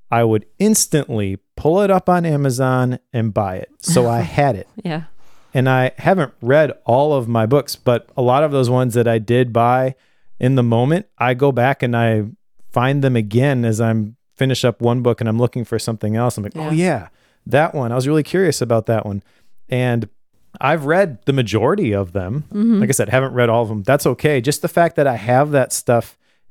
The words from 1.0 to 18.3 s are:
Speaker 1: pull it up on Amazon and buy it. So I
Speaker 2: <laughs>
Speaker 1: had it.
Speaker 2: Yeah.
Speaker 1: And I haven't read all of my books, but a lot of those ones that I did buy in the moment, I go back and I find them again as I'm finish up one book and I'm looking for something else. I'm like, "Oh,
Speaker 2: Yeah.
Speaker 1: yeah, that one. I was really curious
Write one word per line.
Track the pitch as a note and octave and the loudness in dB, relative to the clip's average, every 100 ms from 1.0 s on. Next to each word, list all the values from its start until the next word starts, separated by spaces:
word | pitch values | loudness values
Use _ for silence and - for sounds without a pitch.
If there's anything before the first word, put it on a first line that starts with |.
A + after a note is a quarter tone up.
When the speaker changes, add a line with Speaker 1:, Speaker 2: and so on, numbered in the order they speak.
| C#3 A2+ G2 G2 _ - | -2 -4 -4 -6 _ -4
Speaker 1:
pull | D3+ F#3 | 0 2
it | G3+ | 2
up | F#3 F3 | 2 2
on | F3+ E3+ | 0 0
Amazon | D3 C#3 B2 C3 B2+ B2+ B2 _ | 0 0 0 0 0 0 -4 _
and | A#2+ A2+ | -4 -2
buy | G2+ G2 F#2 | -2 -4 -6
it. | - _ | -12 _
So | - D#3+ A#2+ | -2 2 2
I | A#2 | 0
Speaker 2:
<laughs> | D#3 - | -2 0
Speaker 1:
had | C#3+ G2 | 0 -2
it. | - - | -8 -12
Speaker 2:
Yeah. | F3 D#3 D#3+ - - - - | -8 -8 -10 -14 -18 -20 -6
Speaker 1:
And | C3+ C3 | 0 2
I | C3 B2+ - | 2 0 0
haven't | E3 F#3+ C3+ - | 0 2 0 -4
read | A#2 D3 C#3+ - - | 0 2 2 -2 0
all | B2 D3+ | 2 2
of | C#3 A#2 | 0 0
my | A#2 A2 | 0 2
books, | C#3+ C3 - | 0 0 -4
but | C3 A#2+ - - | 0 0 -2 -2
a | |
lot | B2 C3 | 2 2
of | D#3 | 2
those | C#3 B2 | 2 2
ones | B2+ B2+ | 0 0
that | A#2 A#2 | 0 2
I | A2+ | 0
did | G#2 A#2+ B2+ | 2 0 2
buy | A2+ A#2+ B2+ C3 C3+ _ _ - - | 2 2 2 0 -6 _ _ -20 -4
in | B2+ C3+ | 0 2
the | |
moment, | A#2+ A#2 C3 F3 - - | 2 2 2 0 -4 -4
I | B2 | -2
go | B2+ C#3+ | 0 0
back | B2 B2+ C#3 | 2 0 0
and | B2 A#2 | -2 0
I | A#2 A2 G#2+ - _ - - | 2 0 -2 -8 _ -20 -8
find | A#2+ C3 C#3+ | -2 0 2
them | C3+ A#2+ | 2 0
again | G#2 A2+ C#3+ C3 A#2 | 0 0 2 2 0
as | G#2+ | 0
I'm | A2+ A2+ G#2+ A#2 _ - | 0 0 -4 -10 _ -4
finish | C3+ B2 | -2 0
up | B2 - | 0 0
one | A#2+ B2 | 0 0
book | A#2+ A2+ | 0 0
and | A2+ | 0
I'm | A2+ | 0
looking | A#2+ B2 A2+ | 0 -2 -6
for | A2 | -6
something | - A2+ G#2 A2 | -6 -6 -4 -2
else. | B2 G#2+ | -2 -2
I'm | G2+ | -6
like, | E3 | -8
"Oh, | D#3 | -4
Speaker 2:
Yeah. | |
Speaker 1:
yeah, | D#3+ F3+ B2+ E2 _ _ _ - | 0 0 -2 -8 _ _ _ -2
that | C#3+ E3 D3+ | 0 0 -2
one. | A#2+ | -4
I | B2+ | -2
was | C3 | 0
really | D#3 | 0
curious | C#3+ | 0